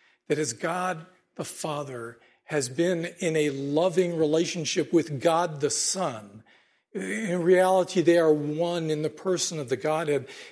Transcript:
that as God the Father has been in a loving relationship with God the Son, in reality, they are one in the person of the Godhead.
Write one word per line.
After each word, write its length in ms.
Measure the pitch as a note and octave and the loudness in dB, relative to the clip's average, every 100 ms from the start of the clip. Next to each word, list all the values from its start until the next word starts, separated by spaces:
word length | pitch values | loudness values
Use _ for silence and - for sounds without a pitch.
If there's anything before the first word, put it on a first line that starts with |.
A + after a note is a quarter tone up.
| _ _ - | _ _ -4
that 100 | D3+ | -2
as 160 | C#3 | -2
God 540 | A#2 E3 F3+ F#3 E3 E3 _ _ - | -4 -4 -4 -4 -6 -12 _ _ -12
the 60 | |
Father 760 | D3+ - D#3+ D3 C3+ B2 A#2 A#2+ _ _ - | -10 -8 -6 -6 -8 -10 -12 -16 _ _ -4
has 200 | D3+ B2+ | -4 -2
been 360 | C3 F3 E3+ E3+ F3 | 0 0 0 -4 -4
in 180 | E3+ D#3 | -2 2
a 140 | D3 | 0
loving 680 | C3+ C#3 D3+ F#3 E3+ F3 E3 | -2 -2 2 2 2 0 0
relationship 800 | D3+ D#3+ F3+ F3 D3 D#3 D3 | 2 2 0 -4 -2 -2 2
with 260 | E3+ D3 C#3 | 2 2 0
God 420 | E3+ E3 F3 D3 | 2 2 0 -2
the 80 | C#3+ | -2
Son, 720 | - - F#3+ E3+ A2 G2+ G#2+ - _ _ _ _ | -2 -2 -2 -4 -6 -14 -20 -20 _ _ _ _
in 480 | G3 F#3+ G#3+ A3 F3+ | -10 -6 -4 -2 0
reality, 600 | E3+ F3+ F#3 F#3+ F3 F3+ | 6 6 6 4 2 2
they 180 | D#3+ E3+ | 4 6
are 120 | D#3+ | 6
one 600 | D3+ D3 D3+ E3+ F3 D#3+ | 4 0 -2 -2 -2 -2
in 100 | D3+ | -2
the 80 | D3+ | -4
person 480 | - F#3+ F3 - D#3+ | -4 -4 -2 -2 -6
of 100 | B2 | -4
the 80 | A#2+ | -2
Godhead. 520 | D3+ D#3 D#3 C#3 C3 - - | 0 -2 0 -2 -4 -14 -20